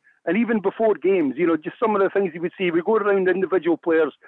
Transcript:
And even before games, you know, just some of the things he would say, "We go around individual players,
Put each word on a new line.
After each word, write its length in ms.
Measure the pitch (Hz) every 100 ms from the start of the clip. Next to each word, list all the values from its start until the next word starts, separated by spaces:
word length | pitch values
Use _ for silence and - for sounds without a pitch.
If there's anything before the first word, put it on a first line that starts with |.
| _ _
And 120 | - 180
even 240 | 233 226
before 340 | 190 - 220
games, 400 | 202 180 190 147 123
you 100 | 170
know, 80 | 160
just 240 | 160 -
some 160 | 220 208
of 60 |
the 60 | 190
things 240 | 202 196
he 60 | 143
would 140 | 165 -
say, 140 | 185
"We 100 | 165
go 120 | 175 220
around 320 | 202 196 185
individual 480 | 180 185 185 160 160
players, 360 | - 160 156 -